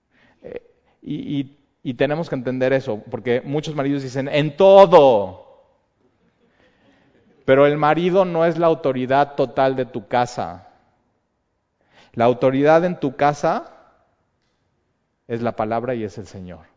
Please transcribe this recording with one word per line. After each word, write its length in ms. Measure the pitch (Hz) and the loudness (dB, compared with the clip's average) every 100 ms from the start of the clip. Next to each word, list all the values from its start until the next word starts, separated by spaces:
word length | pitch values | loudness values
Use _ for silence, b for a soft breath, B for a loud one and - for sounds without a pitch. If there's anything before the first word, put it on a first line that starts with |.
| _ b b b | _ b b b
Eh, 180 | - - - _ _ _ | -18 -18 -18 _ _ _
y, 380 | - 147 - 143 | -12 -12 -8 -8
y, 180 | 135 _ _ _ | -10 _ _ _
y 120 | 147 120 | -8 -4
tenemos 340 | 139 151 170 | -2 -2 -6
que 60 | 135 | -8
entender 360 | 123 127 127 | -6 -4 0
eso, 300 | 135 - 107 120 | -2 -2 -10 -10
porque 320 | 113 123 120 | -8 -4 -4
muchos 300 | 139 147 156 | -4 -6 -6
maridos 300 | 147 139 143 | -6 -4 -6
dicen, 240 | 135 131 135 | -6 -8 -4
"En 280 | 147 151 - | -2 -2 2
todo". 880 | 190 196 196 175 139 110 95 95 - _ _ _ _ _ _ _ _ _ 233 b b b b b b b b _ - | 6 8 8 8 8 4 0 -10 -20 _ _ _ _ _ _ _ _ _ _ b b b b b b b b _ 2
Pero 220 | 135 143 | 4 4
el 100 | 147 | 2
marido 480 | 147 156 180 185 185 | 0 0 0 2 0
no 180 | 165 | 0
es 140 | 170 160 | -2 0
la 80 | 170 | 0
autoridad 680 | 165 143 131 127 135 143 - | 0 -2 -4 -2 0 0 -2
total 400 | 127 - 135 131 | -4 0 -2 -2
de 100 | 123 | -6
tu 220 | 127 98 | -10 -6
casa. 600 | 123 123 - 85 90 - _ _ _ _ _ _ _ _ _ _ _ b b b | -4 -4 -6 -12 -14 -20 _ _ _ _ _ _ _ _ _ _ _ b b b
La 120 | - 117 | -2 0
autoridad 580 | 120 131 135 147 160 180 | 2 0 2 4 4 2
en 140 | 175 | -4
tu 160 | 143 135 | -6 -2
casa 560 | 143 147 165 214 339 - _ _ _ _ _ _ _ _ _ _ _ _ _ _ - | -2 0 -4 -4 -8 -20 _ _ _ _ _ _ _ _ _ _ _ _ _ _ -12
es 160 | 117 | -8
la 120 | 117 110 | -6 -4
palabra 380 | 110 113 123 | -4 -4 -6
y 100 | 120 | -6
es 140 | 104 113 | -8 -12
el 80 | 90 | -18
Señor. 400 | 101 90 82 - | -18 -18 -20 -20